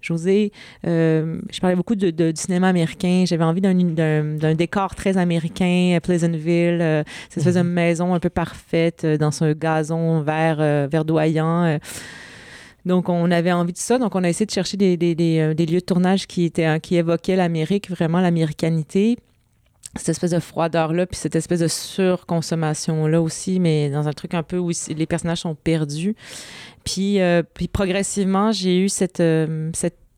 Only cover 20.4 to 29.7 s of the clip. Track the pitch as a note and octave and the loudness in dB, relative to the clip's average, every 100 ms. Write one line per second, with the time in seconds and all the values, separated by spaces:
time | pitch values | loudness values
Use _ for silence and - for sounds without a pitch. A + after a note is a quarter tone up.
20.4 | - - E3 E3+ D#3+ E3+ F3+ - D3+ E3 | -2 -4 -2 0 0 0 -2 -4 -4 -4
21.4 | - F3+ E3 - - - F#3 F3+ - E3+ | -2 0 0 -2 -6 -2 0 0 -2 -4
22.4 | - E3 D#3 D#3 - D#3+ D#3 E3 D#3+ - | -2 -2 -2 -2 -2 0 2 2 0 -2
23.4 | - F#3 E3+ D#3 D3 D3 D3+ D3 F3 F3 | -2 0 2 2 0 -2 -2 -4 -6 -6
24.4 | D3+ F3+ F3 E3+ - D#3 D#3+ E3 E3+ E3+ | -4 -4 -2 -4 -6 -4 -2 -2 -2 -4
25.4 | E3+ D3+ - E3 D3 D3 F#3 A3 - - | -6 -4 0 0 0 -2 -4 -4 -10 -18
26.4 | - - - - - - G3 G3+ F3+ F3 | -16 -18 -20 -14 -8 -2 0 2 4 2
27.4 | D#3+ - F3 - G3 F#3+ G3 G3+ F#3+ F#3+ | 0 -4 -4 -2 0 0 -2 -2 0 2
28.4 | G#3+ G#3 F#3 F3+ G3 - F3+ - E3 D#3+ | 2 0 2 2 2 0 -2 0 2 2
29.4 | D#3 D#3+ D#3+ | 0 -2 -6